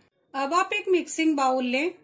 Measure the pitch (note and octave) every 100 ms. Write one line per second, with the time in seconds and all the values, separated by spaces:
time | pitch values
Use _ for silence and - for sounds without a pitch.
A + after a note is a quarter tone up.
0 | _ _ _ C4+ C4+ E4+ F#4+ G#4 F#4+ F4+
1 | - - D#4+ D4 C4 C4 B3 B3+ E4 F4+